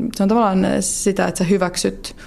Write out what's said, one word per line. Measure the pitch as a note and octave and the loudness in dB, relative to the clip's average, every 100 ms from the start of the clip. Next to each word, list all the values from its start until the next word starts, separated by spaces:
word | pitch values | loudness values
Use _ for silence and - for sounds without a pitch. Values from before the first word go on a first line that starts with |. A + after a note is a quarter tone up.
| - - | -4 0
se | |
on | G3 | 2
tavallaan | A3+ G#3+ F#3+ G3 - | 4 4 2 2 0
sitä, | F#3+ - G3+ F#3+ F3+ | -2 -2 -2 0 0
että | E3+ | 0
sä | |
hyväksyt | E3+ G3 F3+ F3 F#3+ - - - | 2 2 2 0 -2 -4 -12 -14